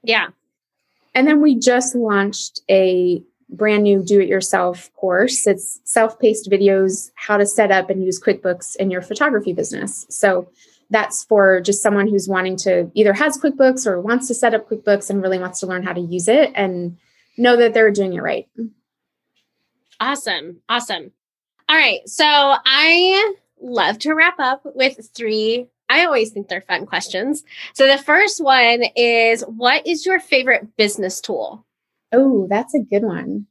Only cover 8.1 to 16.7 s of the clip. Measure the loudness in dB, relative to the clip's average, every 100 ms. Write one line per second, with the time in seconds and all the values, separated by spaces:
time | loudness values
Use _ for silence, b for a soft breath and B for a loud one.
8.1 | -2 -2 -2 -4 -6 -8 -6 -4 -4 -8
9.1 | -2 0 0 -4 -6 -6 -8 -10 -10 -14
10.1 | -2 0 0 -4 b b b b -2 -2
11.1 | -8 0 4 6 4 0 0 0 2 0
12.1 | 0 -2 -4 -2 -4 0 0 0 2 2
13.1 | 2 0 0 -4 2 2 2 -4 -4 -2
14.1 | -2 -2 -2 0 -2 -4 -6 -2 -2 -2
15.1 | -4 -2 -4 -6 -10 -8 -6 -6 -6 -6
16.1 | -4 2 2 2 0 -4